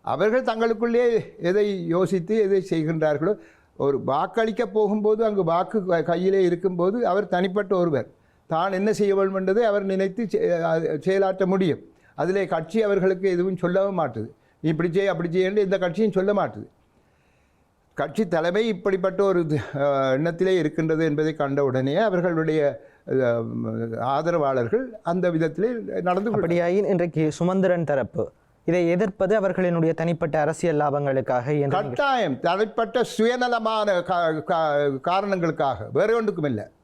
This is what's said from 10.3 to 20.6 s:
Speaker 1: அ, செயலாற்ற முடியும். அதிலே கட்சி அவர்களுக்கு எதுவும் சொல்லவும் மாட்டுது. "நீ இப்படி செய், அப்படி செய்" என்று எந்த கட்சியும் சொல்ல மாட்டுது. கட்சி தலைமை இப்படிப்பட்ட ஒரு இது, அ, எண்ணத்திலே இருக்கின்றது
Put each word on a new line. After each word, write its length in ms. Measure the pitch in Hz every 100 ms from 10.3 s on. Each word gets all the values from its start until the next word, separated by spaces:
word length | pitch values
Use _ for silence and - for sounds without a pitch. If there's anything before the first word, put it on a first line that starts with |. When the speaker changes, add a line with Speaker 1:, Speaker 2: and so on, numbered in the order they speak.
| - 175 170
Speaker 1:
அ, 360 | 165 165 165 156
செயலாற்ற 460 | 185 196 190 190 190
முடியும். 320 | 190 190 - - _ _
அதிலே 320 | - 160 196 190
கட்சி 360 | 165 160 220
அவர்களுக்கு 480 | 214 202 185 180 196
எதுவும் 260 | 180 185 185
சொல்லவும் 420 | 175 185 196 185
மாட்டுது. 300 | 147 117 113 - _ _
"நீ 100 | 156
இப்படி 220 | 156 175
செய், 140 | 170 196
அப்படி 260 | 170 170
செய்" 100 | 175
என்று 200 | 185 208
எந்த 160 | 196 190
கட்சியும் 340 | 180 165 220
சொல்ல 200 | 190 190
மாட்டுது. 340 | 208 147 107 107 _ _ _ _ _ _ _ _ _ _ _ _
கட்சி 340 | - 147 151 208
தலைமை 380 | 165 170 190 233
இப்படிப்பட்ட 580 | 185 196 190 190 185
ஒரு 160 | 196 180
இது, 180 | 165 151 - 147
அ, 20 | 143 139 135 131
எண்ணத்திலே 400 | 160 170 185
இருக்கின்றது 460 | 185